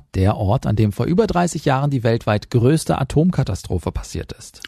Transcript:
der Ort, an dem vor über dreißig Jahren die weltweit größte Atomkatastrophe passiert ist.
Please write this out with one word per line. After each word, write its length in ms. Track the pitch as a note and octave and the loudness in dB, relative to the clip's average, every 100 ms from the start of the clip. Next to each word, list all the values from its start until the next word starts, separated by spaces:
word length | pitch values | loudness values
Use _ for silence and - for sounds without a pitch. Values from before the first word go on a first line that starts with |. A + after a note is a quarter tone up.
| - F#2 | -2 2
der 220 | F#2+ - | 2 2
Ort, 280 | G2 A#2 - | 0 0 0
an 100 | G#2 | 2
dem 160 | G#2+ | 2
vor 140 | - A#2 | 0 0
über 220 | F3 A3 | 2 2
dreißig 380 | F3 F3 D#3+ D3 | 2 0 -2 0
Jahren 260 | C3+ C#3+ | 0 0
die 100 | C3+ | 0
weltweit 480 | A2+ A2+ - G#2+ - | 0 0 0 -2 0
größte 500 | B2 A#2 D#3+ - D#3 | 2 4 2 0 -2
Atomkatastrophe 920 | C#3 - F3 F3 C3 G2 - F2 - | 0 2 2 2 -2 -4 -4 -4 -4
passiert 400 | - - E2+ - | -6 -8 -10 -10
ist. 300 | - - - | -12 -20 -20